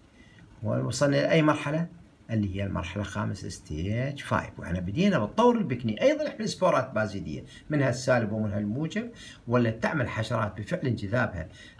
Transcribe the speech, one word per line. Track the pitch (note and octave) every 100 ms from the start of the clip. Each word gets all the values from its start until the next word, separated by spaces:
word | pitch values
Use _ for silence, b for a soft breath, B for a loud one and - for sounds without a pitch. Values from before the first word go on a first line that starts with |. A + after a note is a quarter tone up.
| _ B B B B -
ووصلنا | A2 B2 C3 - C#3+ C#3+
إلى | D3
أي | E3
مرحلة؟ | D3+ D3 C#3+ D#3+ E3+ - - - -
اللي | A2+ G2+ F#2+
هي |
المرحلة | G2 F2 F2 G2+
الخامسة، | G2 G#2+ G#2+ - G2
stage | - - D#2 F#2+ A#2 C3+ C3+
فايف. | - F#2+ - -
وإحنا | E2 F2
بدينا | F2 C3+ G3+ D#3+
بالطور | G#2 - A#3+ A#3
البكني، | E3 B2 A2+ G#2+
أيضا | C4 D4+
يحمل | D4+ - G3+
سبورات | - F3+ D3 A#2
بازيدية، | A2 G#2 F#2+ D#2 D2+ - B B
منها | D3 C3
السالب | - - B2 G#2
ومنها | G#2+ G#2+ G#2
الموجب، | G#2 A#2+ D#3+ G#3+ A#3+ - B B A#2+
واللي | B2 A2+
تعمل | A2+ - E3 A#2
حشرات | - A2+ A#2 G#2 -
بفعل | G#2 - C3+
انجذابها | G#2 G2+ B2 A2+ F2+ E2 B B B